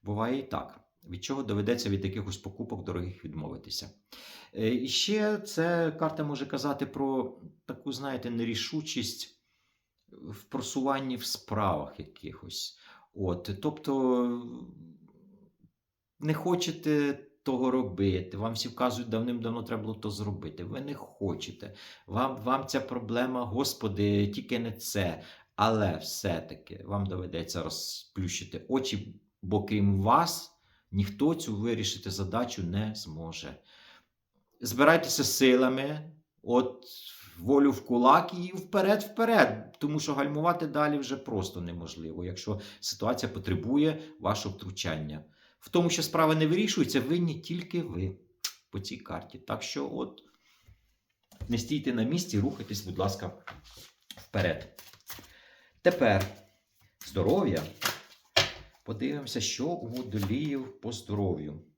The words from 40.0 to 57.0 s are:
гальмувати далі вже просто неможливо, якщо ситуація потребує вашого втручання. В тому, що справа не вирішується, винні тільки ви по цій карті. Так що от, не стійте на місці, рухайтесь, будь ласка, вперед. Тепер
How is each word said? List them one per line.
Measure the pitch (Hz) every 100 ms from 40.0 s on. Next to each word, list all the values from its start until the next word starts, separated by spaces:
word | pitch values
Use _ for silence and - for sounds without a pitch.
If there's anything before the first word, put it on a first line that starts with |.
| 151
гальмувати | 139 143 147 165 175 160
далі | 143 151 147
вже | 127 135
просто | - 110 90 90
неможливо, | 87 87 82 82 80 80
якщо | 90 90 - 101 - -
ситуація | - - 107 123 127
потребує | - 95 87 98 139 151 156 - -
вашого | 92 104 104 95
втручання. | 95 95 92 78 76 76 - _ _ _ -
В |
тому, | 175 170
що | 170
справа | 156 160 160 156
не | 156
вирішується, | 175 208 - 135 139
винні | 127 175 170 151
тільки | - 175 175 175
ви | 160 85 95 95 _ _ - - _
по | 104
цій | 92 127
карті. | - - - 127
Так | - -
що | - 147 139
от, | 120 - - _ _ _ _ _ - _ _ _ _ _ - 98
не | 113
стійте | - 151 135
на | 120
місці, | 110 170 - 104
рухайтесь, | 107 - 101 104
будь | 92 92
ласка, | 98 - 95 - - - - - - _ _ -
вперед. | - 104 87 76 - - - - - - - - - - _ _
Тепер | 180 175 123 101 98 - - _ _ _ _ _